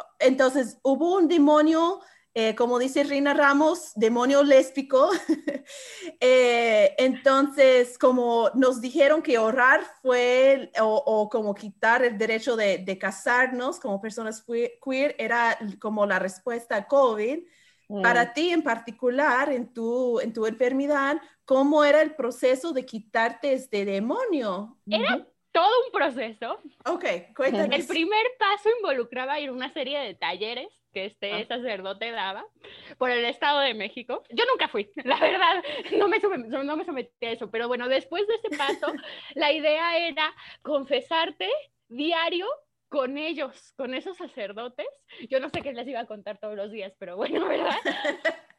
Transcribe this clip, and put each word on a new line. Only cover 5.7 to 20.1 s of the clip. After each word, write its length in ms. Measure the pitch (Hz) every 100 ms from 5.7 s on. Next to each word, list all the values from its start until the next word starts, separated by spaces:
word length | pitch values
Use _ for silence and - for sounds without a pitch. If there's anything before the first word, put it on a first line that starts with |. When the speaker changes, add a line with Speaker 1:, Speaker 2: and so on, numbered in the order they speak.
| - - - 339 -
Speaker 1:
Eh, 760 | 254 254 247 233 233 214 196 -
entonces, 1000 | 262 262 269 269 285 285 262 254 247 -
como 520 | 262 254 240 233 214
nos 260 | 247 254 247
dijeron 420 | 247 294 277 311
que 160 | 311 233
orar 440 | 220 254 254 320 - -
fue, 680 | 262 247 247 254 269 269 - -
o, 220 | 220 214 220
o 220 | 214 214
como 260 | 226 208
quitar 500 | 196 214 - 220 240
el 140 | 247 208
derecho 380 | 220 220 254 220
de, 220 | 202 180
de 200 | 185 185
casarnos 840 | 196 190 254 247 254 247 262 -
como 200 | - 196
personas 420 | 220 220 220 220
que-, 360 | - 233 233 -
queer, 300 | 269 262 285 -
era 400 | 226 240 233 - 214 190
como 260 | 214 214 202
la 120 | 185
respuesta 580 | 185 - 247 240 - 214
a 100 | 202
covid. 500 | 277 254 214 220 320 - _ _ _ -
Speaker 2:
Mm. 140 | 202
Speaker 1:
Para 300 | 233 240 240
ti 180 | 294 349
en 120 | 339
particular, 880 | 294 226 - - 247 254 294 247 294
en 200 | 254 214
tu, 480 | 233 226 247 247